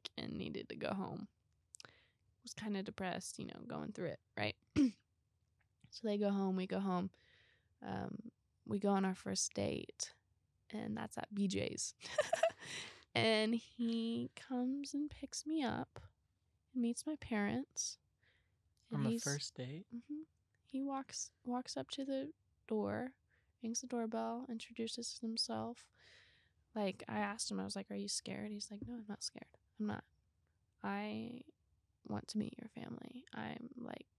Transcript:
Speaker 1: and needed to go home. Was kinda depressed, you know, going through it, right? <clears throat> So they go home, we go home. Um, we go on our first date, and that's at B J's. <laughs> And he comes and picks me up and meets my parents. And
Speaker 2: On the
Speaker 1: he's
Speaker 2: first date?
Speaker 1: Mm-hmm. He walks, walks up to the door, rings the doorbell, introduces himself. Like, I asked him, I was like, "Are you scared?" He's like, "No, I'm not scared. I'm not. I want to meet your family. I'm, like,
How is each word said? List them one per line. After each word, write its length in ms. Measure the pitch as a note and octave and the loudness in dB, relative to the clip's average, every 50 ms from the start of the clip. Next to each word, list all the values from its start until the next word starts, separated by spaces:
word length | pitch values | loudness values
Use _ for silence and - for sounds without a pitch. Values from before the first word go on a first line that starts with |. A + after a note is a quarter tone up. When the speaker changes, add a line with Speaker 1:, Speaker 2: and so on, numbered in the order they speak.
| - - - - | -10 -8 -6 -4
Speaker 1:
and 160 | - A1 - | -4 -4 -4
needed 340 | - - - - - - - | -4 -4 -4 -4 -4 -6 -6
to 60 | - | -6
go 140 | - - - | -4 -2 0
home. 380 | - F#3+ F#3+ - - - - - - _ _ _ _ _ _ _ - - - - - - - _ _ _ _ _ _ _ _ | 0 0 -2 -4 -4 -6 -8 -10 -12 _ _ _ _ _ _ _ -20 -18 -18 -20 -20 -20 -20 _ _ _ _ _ _ _ _
Was 100 | B3 - | -12 -10
kinda 260 | - G#3+ A3 G#3 G3 | -6 -4 -2 -2 0
depressed, 560 | F#3+ A3 G#3+ - G3 F#3 E3+ - F#3 - - - | -2 -2 -4 -2 -2 0 0 -2 -2 -6 -6 -6
you 80 | - | -8
know, 140 | - - - - - | -8 -8 -10 -8 -6
going 240 | - - D2+ - | -4 -4 -4 -4
through 160 | - - F3+ D#3+ | -4 -4 -4 -4
it, 120 | - - _ _ _ - | -4 -6 _ _ _ -2
right? 180 | G#2 G#2 - - _ _ _ | 0 0 -2 -4 _ _ _
<clears throat> 180 | - C#4+ B3 G3+ - _ _ _ _ _ _ _ _ _ _ _ _ _ _ _ _ - - | 8 8 8 6 2 _ _ _ _ _ _ _ _ _ _ _ _ _ _ _ _ -20 -18
So 160 | - - - A3 | -10 -2 0 2
they 120 | G#3 G#3 | 4 6
go 100 | G#3 G3+ | 6 6
home, 260 | G3+ G3 G3 F#3+ F#3+ | 6 6 4 4 4
we 120 | F#3 F#3 F#3 | 2 2 2
go 120 | F#3 F#3+ | 2 2
home. 300 | G3 G3 F3+ F3+ F#3 F#3+ - _ _ - - - - - _ _ _ _ _ _ - | 2 4 4 2 2 0 -4 _ _ -20 -20 -20 -20 -20 _ _ _ _ _ _ -6
Um, 320 | - - G3 F#3+ F#3+ - G#3 G#3+ A#3 - _ _ _ _ _ _ - | -4 -2 -2 -2 -4 -4 -6 -8 -12 -16 _ _ _ _ _ _ -2
we 100 | G#3+ G3+ | 0 4
go 120 | G3 G3+ | 6 6
on 160 | G3+ F#3+ G3 | 6 6 6
our 100 | F#3+ F#3+ | 4 2
first 400 | - - G3+ F#3+ F#3+ - - - | 0 -2 -2 0 0 0 0 2
date, 580 | - - - - - - - - - - - - _ _ _ _ _ _ _ _ _ _ - | 2 2 2 2 0 -4 -6 -6 -6 -8 -8 -8 _ _ _ _ _ _ _ _ _ _ -8
and 260 | - G#3+ A3 G#3+ G#3+ | -6 -4 -4 -2 -2
that's 220 | A3 A3 G#3+ - - | -2 -4 -4 -4 -6
at 160 | - - G#3+ | -6 -2 0
B 140 | G3+ G3+ F#3+ | 2 2 4
J's. 480 | G3 G3 - - - - - - - - | 4 2 2 2 0 -2 -2 -4 -4 -8
<laughs> 40 | - - - - - - - - - E5 - - - - - - - - - - - _ - | -10 0 2 2 4 4 4 4 4 2 2 -2 -8 -8 -8 -8 -8 -10 -12 -16 -20 _ 4
And 400 | - A3+ A3+ A3 G#3+ A3 G#3+ A#3 | 6 8 8 8 8 6 6 4
he 720 | A#3 - - - - A#3+ A#3 A#3 A3+ A3+ A3+ A#3 A#3 A#3+ - - | 2 0 -4 -4 -2 0 2 2 2 2 2 2 0 -2 -2 -6
comes 580 | - - - C4 B3 B3 B3+ C4 C#4+ C#4+ C#4 - | -10 -6 -2 0 2 2 2 2 0 -2 -2 0
and 160 | C#4+ D4 D4 | 0 0 -2
picks 360 | - - - C4+ - - - | -4 -8 -10 -6 -6 -6 -2
me 180 | D4 D#4+ D#4+ C#4 | 0 2 2 4
up 360 | A3+ - - - - _ - - - - _ _ _ _ _ _ _ _ _ _ _ - | 2 2 0 -2 -4 _ -14 -16 -16 -20 _ _ _ _ _ _ _ _ _ _ _ 0
and 80 | B3+ A#3+ | 2 4
meets 240 | A#3 A#3+ - - D#4 | 4 2 2 0 -2
my 80 | D#4 | -2
parents. 800 | C#4+ - - A#3 G#3 G3+ G3+ A3 B3 C#4 - _ - - - - - _ _ _ _ _ _ _ _ _ _ _ _ _ _ _ _ _ _ | -2 -2 0 2 4 4 4 2 0 0 -2 _ -2 -2 -2 -2 -6 _ _ _ _ _ _ _ _ _ _ _ _ _ _ _ _ _ _
And 80 | - D3 | 0 2
Speaker 2:
On 40 | C#3 | 4
the 60 | A3 | 4
Speaker 1:
he's 140 | A3+ A#3 - | 4 2 2
Speaker 2:
first 320 | C#3+ C#3+ C#3+ C#3+ - - | 0 0 0 -2 -6 -6
date? 300 | - B2+ B2+ C#3 E3 G3+ - - | -6 -6 -6 -6 -8 -8 -8 -10
Speaker 1:
Mm-hmm. 280 | A#3+ - - D4 D4+ D#4+ - _ _ _ _ _ _ _ - | -10 -8 -6 -8 -8 -8 -10 _ _ _ _ _ _ _ -6
He 120 | - C4 C4+ | -4 -2 -2
walks, 480 | C#4 C4+ C4+ C4+ - - - - - - _ - | 0 -2 -2 -4 -6 -6 -6 -6 -6 -10 _ -4
walks 320 | B3 A#3+ B3 C4 - - | -2 -2 -2 -2 -2 -4
up 140 | C#4 C4+ - | -4 -4 -4
to 140 | - - C4+ | -4 -4 0
the 240 | C4+ C4+ C4+ C4+ D4+ D#4+ - _ _ _ _ _ - | 0 0 0 0 -2 -6 -12 _ _ _ _ _ 0
door, 460 | A3 G#3+ G3+ G3+ G3+ G#3+ A#3+ C4 C4 _ _ _ _ _ _ _ _ _ - | 2 2 4 2 2 2 0 -2 -6 _ _ _ _ _ _ _ _ _ -4
rings 180 | A3+ A#3 - | -2 -2 -2
the 60 | - B3 | -2 0
doorbell, 580 | B3+ A#3+ A3+ A3+ A3+ A3+ A3+ A3+ A3+ A#3+ B3+ C#4 | 0 2 2 2 2 0 0 0 0 -2 -4 -4
introduces 720 | A#3 A3+ - - A#3 - A3+ A3+ - - A#3 - - - | -6 -6 -6 -8 -4 -2 -2 -2 -2 -4 -4 -6 -4 -4
himself. 640 | - A3+ A3+ A#3 - - A3+ A3 A3 A3+ A#3+ - - - _ - - - - - - - - - _ _ _ _ _ _ - | -2 -2 0 2 0 2 2 0 0 -2 -4 -8 -14 -20 _ -20 -20 -20 -20 -20 -20 -20 -20 -20 _ _ _ _ _ _ -2
Like, 280 | A3 G#3 F#3+ F#3 - - - | 0 2 2 0 -2 -4 -2
I 80 | A3 G#3 | 0 2
asked 300 | G#3 G3+ G3+ A3 - - | 2 2 0 -2 -2 -2
him, 100 | G#3 F#3+ | 0 0
I 60 | F#3+ | -2
was 100 | G3 G3+ | -2 -2
like, 140 | G3 G3 - | -4 -4 -4
"Are 60 | G3+ | -4
you 120 | G3+ G3+ G3+ | -4 -2 -2
scared?" 440 | - - - - F#3+ G3+ G#3 G#3 | -2 -2 -2 -4 -4 -4 -4 -4
He's 180 | G#3+ G#3 G#3 - | -4 -6 -6 -8
like, 120 | G#3 G3+ - G#3+ | -6 -8 -6 -6
"No, 60 | A#3+ | -6
I'm 120 | A#3+ A3 G#3 | -6 -6 -8
not 140 | G3+ - - | -6 -4 -4
scared. 340 | - - - - - - _ _ _ _ - | -6 -6 -8 -12 -14 -16 _ _ _ _ -2
I'm 80 | G#3+ G#3 | 0 0
not. 160 | G#2 - - _ _ _ _ _ _ _ _ _ _ _ _ _ _ _ - | 0 -2 -4 _ _ _ _ _ _ _ _ _ _ _ _ _ _ _ -2
I 580 | G3+ G3 G3+ G#3 G#3+ G#3+ A3 A3+ A#3 A#3+ B3 C4+ D#4 - _ _ _ _ _ _ _ _ _ - - | -2 0 0 -2 -2 -4 -4 -4 -6 -8 -10 -12 -16 -20 _ _ _ _ _ _ _ _ _ -6 -4
want 200 | G#3 G#3+ - - | -4 -4 -4 0
to 80 | - G#3+ | 0 2
meet 160 | G#3+ - - - | 2 2 -2 -6
your 100 | - A3 | -10 -10
family. 560 | - - - - A#3 - - - - B3 - - - | -10 -8 -8 -8 -8 -8 -10 -12 -12 -14 -14 -10 -8
I'm, 360 | - A3 A3 A3+ A#3 A#3+ A#3 - | -6 -6 -6 -6 -6 -8 -10 -10
like, 300 | B3 A#3 - - - - - _ | -10 -8 -8 -8 -10 -12 -16 _